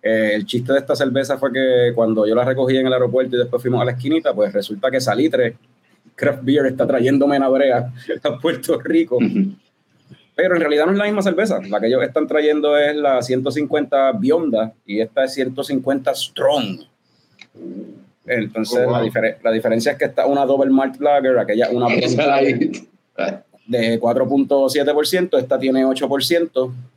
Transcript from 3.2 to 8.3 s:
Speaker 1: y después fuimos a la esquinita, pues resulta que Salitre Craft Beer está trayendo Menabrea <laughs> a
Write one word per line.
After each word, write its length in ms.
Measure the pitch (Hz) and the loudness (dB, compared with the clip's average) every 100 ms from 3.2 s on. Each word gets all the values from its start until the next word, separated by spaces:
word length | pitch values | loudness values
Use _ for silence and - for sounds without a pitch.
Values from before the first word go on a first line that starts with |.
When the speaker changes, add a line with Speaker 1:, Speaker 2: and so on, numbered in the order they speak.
| 131 123 | 0 0
Speaker 1:
y 40 | |
después 220 | 123 123 | -2 -2
fuimos 200 | 127 123 | 0 0
a 40 | 110 | 0
la 60 | |
esquinita, 420 | 127 131 160 156 | -2 -2 0 0
pues 200 | 101 101 | 0 0
resulta 360 | 101 101 107 131 | -2 -4 -4 -2
que 120 | 131 | 0
Salitre 560 | 120 104 156 139 117 113 _ _ _ _ _ - | -2 0 2 2 0 -4 _ _ _ _ _ -4
Craft 240 | 143 131 | -2 -2
Beer 260 | 127 147 135 | 0 2 2
está 200 | 131 123 | 0 -2
trayendo 400 | 131 127 139 143 | 2 2 4 2
Menabrea 640 | 139 135 135 139 120 117 - - | 2 2 2 2 2 -2 -10 -10
<laughs> 160 | - | -6
a 160 | 147 | -4